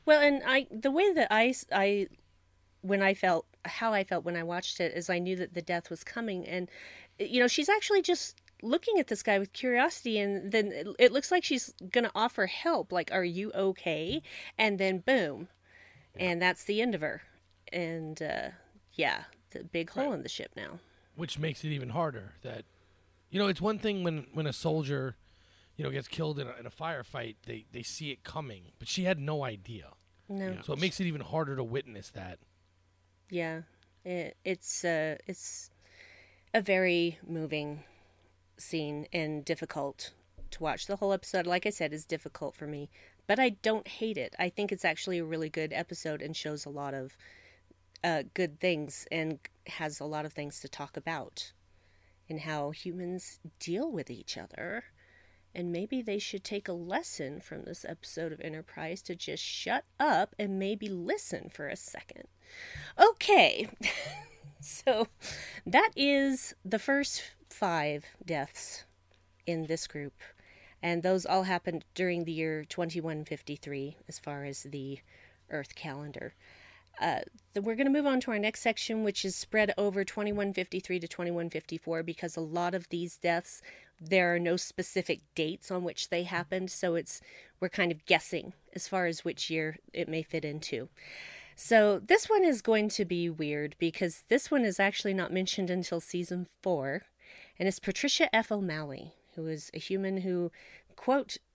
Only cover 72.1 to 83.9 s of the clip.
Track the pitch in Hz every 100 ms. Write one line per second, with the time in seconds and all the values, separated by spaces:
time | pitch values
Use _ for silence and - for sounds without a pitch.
72.1 | 175 165 160 160 156 147 - 170 170 160
73.1 | 151 156 151 - 147 - 139 139 151 -
74.1 | 151 - 143 143 139 143 143 135 135 -
75.1 | - - _ _ 151 139 - 165 135 147
76.1 | - - - - - - - _ - 170
77.1 | - - - _ 208 202 226 277 285 285
78.1 | 262 254 214 214 - 233 220 - 220 214
79.1 | 202 190 185 - 214 208 - 202 196 196
80.1 | - 208 208 202 190 180 185 - 180 170
81.1 | - 175 170 170 165 - 160 - 165 165
82.1 | 165 170 165 160 170 175 185 175 175 170
83.1 | - 170 170 - - - - -